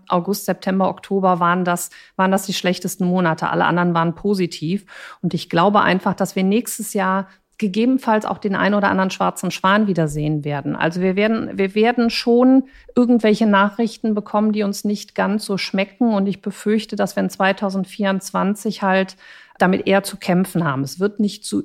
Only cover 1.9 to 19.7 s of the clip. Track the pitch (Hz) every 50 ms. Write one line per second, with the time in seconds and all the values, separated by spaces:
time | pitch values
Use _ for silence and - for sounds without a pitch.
1.9 | - - - - _ - 190 190 190 190 190 - 180 - - 180 180 - - 180
2.9 | - - 185 180 180 185 180 160 160 - 165 160 - 170 175 165 165 175 175 175
3.9 | 170 165 165 170 165 - - 202 208 185 180 165 - - 151 160 185 202 - -
4.9 | - - - - - - - 165 - 156 - - - 165 175 202 202 208 - -
5.9 | 180 190 - 202 175 - 190 180 - 196 190 190 202 233 233 - - - 214 -
6.9 | - 202 190 185 185 196 190 - _ _ _ _ _ - 220 196 185 214 233 254
7.9 | 262 254 - 240 220 214 214 - 196 - - 208 196 185 185 190 208 208 196 196
8.9 | 190 190 190 190 - - 190 180 175 - - 180 - - - 190 202 214 214 202
9.9 | 180 170 160 147 147 151 151 151 156 147 143 147 143 143 135 143 151 - - 165
10.9 | 170 180 185 190 185 202 208 220 226 226 - - - 196 196 190 190 214 214 233
11.9 | 240 247 233 233 - - - 240 233 240 247 262 262 269 262 - - - - -
12.9 | - 247 247 233 247 226 226 220 214 208 226 214 202 196 202 208 202 - 233 220
13.9 | - - - 226 214 208 208 - - 208 214 214 208 214 208 196 202 - - 208
14.9 | 208 202 - - - - 190 190 202 214 - - 196 180 - - - 190 196 196
15.9 | - - 247 233 214 196 196 202 185 - - 208 - - - 208 214 226 220 -
16.9 | 214 202 202 185 - 202 190 185 - - 196 190 196 - 214 196 190 196 185 -
17.9 | - - 202 196 190 190 - - - 185 180 190 208 - - 220 202 - 208 190
18.9 | 185 190 190 190 - _ - - - - - _ _ - 190 180